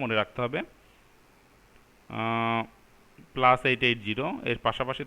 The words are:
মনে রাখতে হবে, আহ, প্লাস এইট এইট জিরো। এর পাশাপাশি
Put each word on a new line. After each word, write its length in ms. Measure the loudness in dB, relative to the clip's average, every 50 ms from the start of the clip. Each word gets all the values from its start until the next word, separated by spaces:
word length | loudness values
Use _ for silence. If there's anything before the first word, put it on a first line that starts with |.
| -2
মনে 120 | 0 2 0
রাখতে 180 | 0 0 -2 -4 -4
হবে, 140 | -4 -4 -4 -6 -8 -12 -20 -20 -20 _ _ _ _ _ _ _ _ _ _ _ _ _ _ _ _ -20 -20 -20 _ _ _ _ -10
আহ, 520 | -6 -4 -2 -2 0 0 0 0 0 -2 -2 -4 -10 -20 -20 -20 -20 -20 _ _ _ -20 -20 -12 -2
প্লাস 240 | 4 6 6 6 6 4 0
এইট 120 | 0 2 2 2
এইট 100 | 2 0 -2
জিরো। 180 | -6 -4 -4 -4 -4 -4 -4 -4 -4
এর 60 | -4 -2 -2
পাশাপাশি 380 | -2 -2 -2 -2 -4 -6 -6 -8